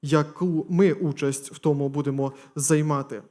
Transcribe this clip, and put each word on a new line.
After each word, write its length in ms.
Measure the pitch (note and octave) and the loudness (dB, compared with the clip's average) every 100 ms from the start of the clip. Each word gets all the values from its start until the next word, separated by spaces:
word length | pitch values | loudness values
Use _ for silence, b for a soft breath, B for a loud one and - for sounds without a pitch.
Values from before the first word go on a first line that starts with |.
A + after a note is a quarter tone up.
яку 640 | C#3+ D3+ D3+ - F3+ D#3+ - | 2 2 2 -2 -2 -2 0
ми 240 | F3 F#3+ | 2 4
участь 580 | C#3+ E3 C3+ C#3 C#3 - | 4 -2 0 -2 -2 -10
в 80 | - | -4
тому 300 | D#3 C#3+ C#3 | 0 0 0
будемо 440 | C#3+ C#3+ C#3 C3+ B B - | -2 -2 -2 -4 B B -4
займати. 680 | C#3 D#3 D3+ C#3 C3+ A2 G#2 | 2 2 2 -2 -4 -12 -14